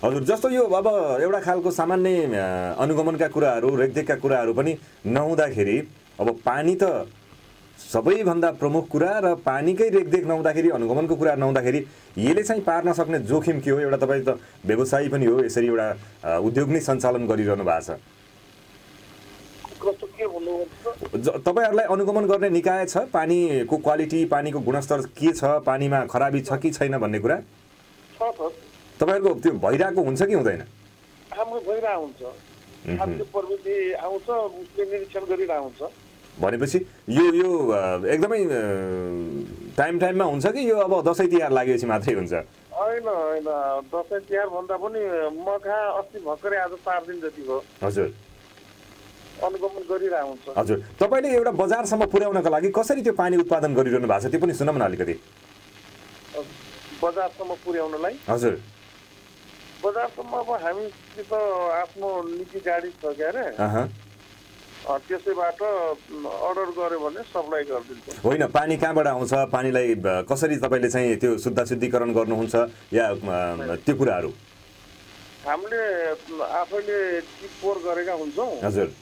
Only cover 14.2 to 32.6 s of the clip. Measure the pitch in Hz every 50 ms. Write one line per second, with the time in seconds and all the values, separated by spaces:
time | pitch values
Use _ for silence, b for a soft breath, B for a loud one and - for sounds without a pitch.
14.2 | 131 127 123 - B B B B - 92 107 110 131 131 - 139 143 143 139 139
15.2 | 135 113 117 131 127 113 - 120 120 120 117 113 110 107 101 B B B B B
16.2 | - 78 82 85 95 110 117 135 147 135 151 165 151 - 135 127 127 127 123 123
17.2 | 120 110 113 107 107 104 101 98 98 87 82 80 80 - 82 - - - - -
18.2 | - - - - - - - - - - - - - - - - - - - -
19.2 | - - - - - - - - - - - - - 196 196 - - 196 - -
20.2 | 220 208 175 170 170 175 175 175 175 170 - - - 233 226 - - - - -
21.2 | 117 147 - 139 135 180 180 220 233 214 202 214 226 170 190 190 202 190 202 214
22.2 | 208 196 202 196 190 202 170 170 170 185 185 185 185 180 - 185 240 262 - 175
23.2 | 160 160 170 175 175 165 147 131 180 - 156 156 - 139 151 156 160 151 160 165
24.2 | 160 - 156 143 143 151 139 135 117 113 127 143 139 - 147 143 131 - - -
25.2 | 147 160 165 160 139 139 147 151 147 - 131 135 139 143 139 135 123 117 - 127
26.2 | 135 139 139 143 139 - 135 135 139 160 151 - 143 139 135 131 110 104 107 107
27.2 | 98 120 156 - - - - - - - - - - - - - - - - -
28.2 | 226 233 226 - 156 165 - - - - - - - - - - 160 165 190 202
29.2 | 196 196 165 - - 165 143 101 - 95 123 139 180 190 - 190 170 135 131 135
30.2 | 190 202 220 170 127 110 95 80 - - - - - - - _ - - - -
31.2 | - - - 202 226 226 226 240 190 180 214 226 226 220 202 175 156 143 127 -
32.2 | 127 123 - - - - - -